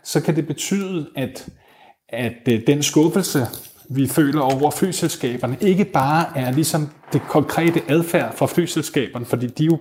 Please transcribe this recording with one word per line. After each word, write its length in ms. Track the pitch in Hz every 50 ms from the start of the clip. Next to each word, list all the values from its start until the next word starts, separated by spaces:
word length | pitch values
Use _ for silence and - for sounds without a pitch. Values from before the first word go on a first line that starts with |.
| _
så 180 | - - 156
kan 140 | 143 - 160
det 120 | 160 156 -
betyde, 600 | 147 - - - 196 202 196 185 190 170 147 143 -
at, 340 | - 131 120 - - - - - _ _ _ _ _ - - _ _ _ _
at, 240 | - 117 123 117 113 - - 131
øh, 140 | 117 110 - -
den 160 | 143 147 143
skuffelse, 640 | - - 156 151 175 165 202 180 - - 147 123 - - - - - - _ - -
vi 180 | 127 135 135 123
føler 340 | 131 - 156 139 139 156
over 300 | 139 131 135 135 147 147
flyselskaberne, 840 | 139 - - 190 170 - - 156 - - - 127 120 123 - 120 131 -
ikke 240 | 214 202 190 175 208
bare 400 | - - 151 131 139 151 165 170 - -
er 160 | 135 127 123
ligesom 380 | 127 147 160 156 - 160 151 143 - - - - -
det 80 | 143
konkrete 600 | - - - 156 143 - - - 165 170 165 165 - -
adfærd 480 | 139 165 165 165 - 170 131 113 -
fra 100 | - 143
flyselskaberne, 800 | 131 - - 175 160 - 160 147 - - 151 123 95 - 123 120
fordi 220 | - - 120 123 120
de 160 | - - 151
er 20 |
jo 140 | 160 165 156